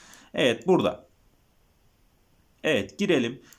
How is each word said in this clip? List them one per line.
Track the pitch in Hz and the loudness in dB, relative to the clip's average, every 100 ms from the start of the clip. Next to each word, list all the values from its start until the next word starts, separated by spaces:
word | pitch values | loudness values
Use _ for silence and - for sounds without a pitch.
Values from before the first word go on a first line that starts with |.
| - - - | -20 -20 -10
Evet, | - 127 113 185 | 0 0 0 2
burada. | 170 95 - - _ _ _ _ _ _ _ _ _ _ _ _ _ _ _ | 2 2 -4 -16 _ _ _ _ _ _ _ _ _ _ _ _ _ _ _
Evet, | 151 120 95 - | -2 -2 -4 -4
girelim. | 202 147 117 - - | 0 0 -2 -8 -18